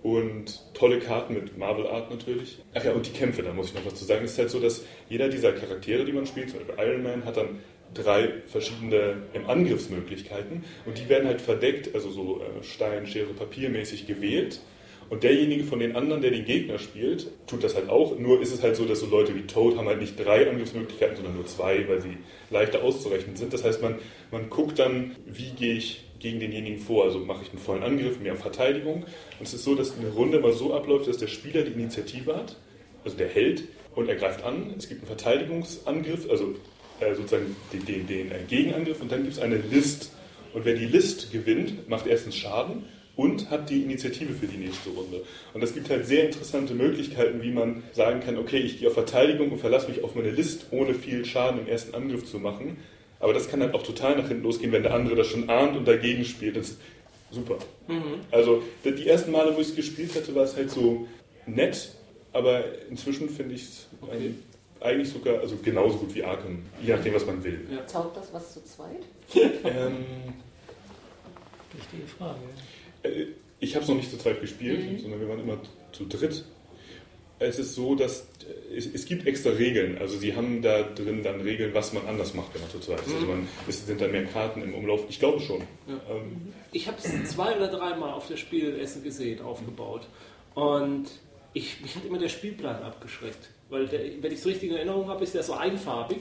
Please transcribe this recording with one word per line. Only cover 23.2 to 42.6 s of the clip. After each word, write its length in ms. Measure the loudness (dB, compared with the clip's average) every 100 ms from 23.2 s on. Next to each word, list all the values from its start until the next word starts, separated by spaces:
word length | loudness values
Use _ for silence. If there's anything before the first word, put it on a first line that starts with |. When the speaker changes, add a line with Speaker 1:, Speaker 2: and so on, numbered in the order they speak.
| -2 -6
Speaker 1:
sind. 160 | -4
Das 100 | 0 2
heißt, 160 | 2
man, 120 | 0 -2 -8 -18 -10
man 180 | -8 -4
guckt 300 | 0 0 4
dann, 380 | 4 4 -4 -8 -14
wie 220 | -12 -10
gehe 220 | -2 0
ich 320 | 0 -4 -10 -16 -10
gegen 200 | -8 -4
denjenigen 400 | -4 -6 -6 -8
vor. 240 | 2 6
Also 160 | 6 4
mache 220 | -4 -6
ich 60 | -8
einen 100 | -12
vollen 240 | -4 -2
Angriff, 380 | 2 2 0 -2
mehr 160 | -4 -4
Verteidigung. 680 | -6 2 2 2 0 -4 -6 -14 -16 -12
Und 60 | -10
es 60 |
ist 120 | -4 2
so, 100 | 2
dass 220 | 2 -2
eine 120 | -4
Runde 280 | 2 4 6
mal 140 | 6
so 200 | 4 2
abläuft, 360 | 0 4 2 4
dass 80 | -2
der 100 | -4
Spieler 360 | -6 -2 0
die 100 | 0
Initiative 600 | -2 -4 -4 -8 -6 -4
hat, 220 | -4 -6 -14 -20 -20 -20 -12
also 140 | -12 -2
der 100 | 0
Held, 360 | 4 4 4 -4 -16 -10 -4
und 120 | 0
er 80 | 2
greift 300 | 0 0 -4
an. 280 | -4 -6 -10
Es 100 | -10
gibt 140 | -12
einen 60 | -10
Verteidigungsangriff, 1200 | -4 2 2 2 -4 -6 -8 -4 -2 -2 -4 2
also, 240 | 2 2 -4 -12 -20 -20 -2
äh, 140 | 0 0
sozusagen 380 | 0 0 0 -8 -8
den, 120 | -8 -4
den, 220 | -4 -2
den, 240 | -4 -4
äh, 40 | -8 -2
Gegenangriff 540 | 2 2 2 -2 -4
und 100 | -4
dann 120 | -2
gibt's 160 | -2 -2
eine 180 | 0 0
List. 560 | 4 4 4 0 -8 -14 -20 -20 -10
Und 100 | -2
wer 120 | 0 2
die 100 | 6
List 480 | 6 6 0 -6
gewinnt, 560 | -4 2 2 2 -4 -4
macht 180 | -2 2
erstens 280 | 2 2 -8
Schaden 480 | -4 -2